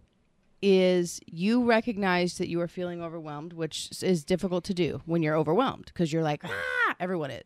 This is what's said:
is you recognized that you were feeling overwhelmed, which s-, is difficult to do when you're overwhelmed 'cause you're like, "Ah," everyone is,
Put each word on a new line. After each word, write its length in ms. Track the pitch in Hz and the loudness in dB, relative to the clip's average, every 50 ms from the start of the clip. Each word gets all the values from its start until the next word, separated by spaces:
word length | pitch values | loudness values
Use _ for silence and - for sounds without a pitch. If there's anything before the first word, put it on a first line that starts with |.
| - _ _ _ _ _ _ _ _ _ _ _ - | -20 _ _ _ _ _ _ _ _ _ _ _ 4
is 560 | 202 190 190 185 185 180 180 175 170 - - - - | 6 6 6 6 6 4 4 2 0 -4 -10 -14 -14
you 360 | 165 165 180 208 233 247 240 | -8 -2 0 2 2 4 4
recognized 760 | 233 233 220 226 240 214 190 202 190 180 180 175 175 - - | 4 4 4 2 0 -2 0 0 2 2 2 2 0 -2 -4
that 100 | 185 - | -4 -4
you 80 | 165 170 | -2 -2
were 100 | 170 170 | -4 -4
feeling 340 | - 185 180 175 175 170 | -6 -6 -6 -6 -6 -8
overwhelmed, 520 | 170 170 160 170 156 156 147 147 151 170 170 | -10 -10 -10 -10 -12 -10 -10 -10 -12 -12 -8
which 360 | 165 160 156 - - - - | -6 -6 -6 -6 -8 -10 -10
s-, 100 | - - - | -8 -4 0
is 200 | 185 185 165 147 | 2 2 2 2
difficult 400 | - 185 170 - 185 180 180 - | 0 0 0 0 0 -2 -2 -4
to 100 | - 190 | -2 -2
do 280 | 170 175 143 - 135 - | 0 0 0 -2 -4 -4
when 160 | - 165 170 | -2 0 2
you're 160 | 160 151 156 160 | 2 2 2 2
overwhelmed 540 | 156 - 165 208 269 220 - - - - - | 2 4 2 2 2 0 -2 -6 -10 -10 -4
'cause 180 | - 175 151 | -2 -2 0
you're 120 | 147 165 160 | 0 0 0
like, 200 | 151 151 - - | -2 -2 -4 -6
"Ah," 520 | 180 - - - 508 494 494 466 415 262 - | -8 -8 -6 -6 -4 -2 0 0 -2 -2 -2
everyone 320 | 175 185 190 170 151 135 | -4 -4 -4 -4 -6 -6
is, 100 | 120 - - | -8 -12 -6